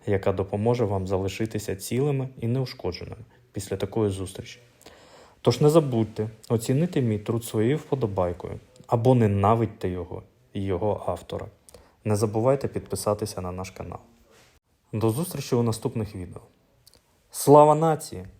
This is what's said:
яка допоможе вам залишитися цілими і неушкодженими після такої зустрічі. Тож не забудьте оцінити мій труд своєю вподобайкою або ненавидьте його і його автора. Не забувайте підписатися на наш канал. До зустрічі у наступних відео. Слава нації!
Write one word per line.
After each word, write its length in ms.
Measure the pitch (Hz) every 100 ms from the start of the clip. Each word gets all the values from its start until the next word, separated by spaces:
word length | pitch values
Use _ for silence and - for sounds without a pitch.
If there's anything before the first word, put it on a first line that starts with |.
| -
яка 260 | 98 101
допоможе 520 | 95 95 104 110 120
вам 220 | 107 98 92
залишитися 680 | 95 98 - 110 107 - 95
цілими 520 | - 120 147 139 127 -
і 60 | 117
неушкодженими 760 | 127 127 - 92 - - - - _ _
після 240 | - - 98
такої 340 | 98 113 107
зустрічі. 500 | 95 92 - - - - _ - - - - - _
Тож 200 | - 117
не 80 | 151
забудьте 640 | 160 143 120 113 - 110 - -
оцінити 520 | 117 - 131 175 160
мій 160 | 123 107
труд 260 | 104 117
своєю 320 | - 113 110 156
вподобайкою 840 | - 139 117 98 90 87 - - - - -
або 280 | 113 120
ненавидьте 720 | 127 110 101 98 113 113 - 95
його 340 | 90 85 90 - _ _
і 100 | 104
його 420 | 98 92 104 98 -
автора. 400 | 87 - 98 98 - - - - _
Не 120 | 110 104
забувайте 520 | 113 110 120 139 123
підписатися 720 | 98 - - - 101 107 -
на 120 | 90
наш 180 | 90 95
канал. 280 | - 87 - - _ _ _ _ _ _ _ _
До 180 | 110 113
зустрічі 440 | 113 185 143 -
у 80 | 120
наступних 520 | 117 110 139 123 104
відео. 280 | 98 90 - - _ _ _ _ _ _ _ _
Слава 440 | - - 147 151
нації! 500 | 151 165 151 - 95 92 -